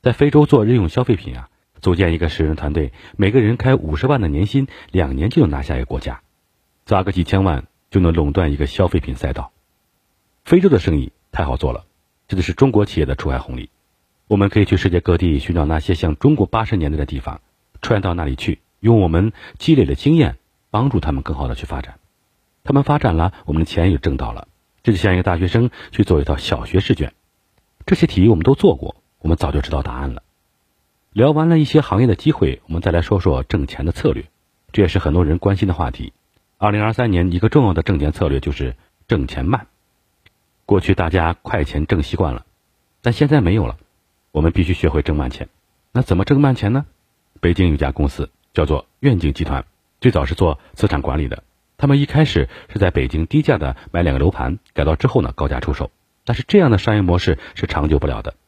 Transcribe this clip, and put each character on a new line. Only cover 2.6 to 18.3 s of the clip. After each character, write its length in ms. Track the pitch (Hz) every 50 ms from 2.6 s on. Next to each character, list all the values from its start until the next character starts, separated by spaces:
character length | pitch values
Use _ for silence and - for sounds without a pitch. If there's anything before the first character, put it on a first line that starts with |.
| - 73 73
队， 180 | 80 76 67 - - - - -
每 160 | - 98 95
个 80 | 110 135
人 160 | 110 104 120
开 200 | - - 127 131
五 200 | - - 78 76
十 120 | 73 -
万 120 | 131 147 127
的 80 | 101
年 180 | 78 71 73 85
薪， 220 | - - 135 135 - - - - -
两 240 | - 92 82 69 65
年 140 | 67 80 113
就 140 | - 170 135
能 60 | 80
拿 120 | 71 67
下 160 | 69 - 76
一 20 | 64
个 60 | 64
国 160 | - 65 67
家， 200 | - - - - _ _ _ _ _ _ _ _ _ _ _ _ _
砸 180 | - 107 95
个 120 | 90 98 87
几 100 | 92 85
千 220 | - - 98 95
万 180 | 92 78 65 - _ _ _ _ _
就 120 | - 98
能 100 | 90 82
垄 220 | 82 85 78 71 71
断 180 | 95 90 76
一 60 | 71
个 100 | 71 73
消 220 | 69 - - 95 85
费 100 | - 85
品 160 | - - 65
赛 160 | - - 67
道。 220 | 64 71 69 - _ _ _ _ _ _ _ _ _ _ _ _ _ _ _ _ _ _ _
非 160 | - - 185
洲 80 | 180
的 100 | 196 143
生 220 | 101 - 101 82 73
意 140 | 64 60 _ _ _ _
太 140 | - - -
好 100 | 71 65
做 160 | 67 - 69
了， 140 | 60 - - _ _ _ _ _ _ _ _
这 80 | _ -
就 80 | 92 85
是 80 | -
中 220 | 87 - 139 135 117
国 100 | 104 104
企 160 | - - 85
业 60 | 76
的 100 | 65 65
出 140 | - - 78
海 100 | 67 65
红 160 | - - 64
利。 140 | 62 - - _ _ _ _ _ _ _ _ _ _ _
我 80 | _ 107
们 140 | 98 101 98
可 100 | - 107
以 60 | 101
去 100 | - 101
世 140 | 90 - 95
界 100 | 85 87
各 180 | - - 87
地 220 | 85 90 85 76 69
寻 160 | - - 82
找 80 | 85 73
那 160 | 76 80 78
些 160 | - - 90
像 220 | 80 - 82 76
中 180 | - - 143 151
国 100 | 135 101
八 200 | - - 113 113
十 100 | 104 113
年 160 | 92 80 73
代 60 | 78
的 80 | 73 71
地 160 | - - 67
方， 180 | - - - - _ _ _ _ _ _ _ -
穿 200 | - - 117 101
到 120 | 92 95 85
那 120 | 87 80
里 100 | 71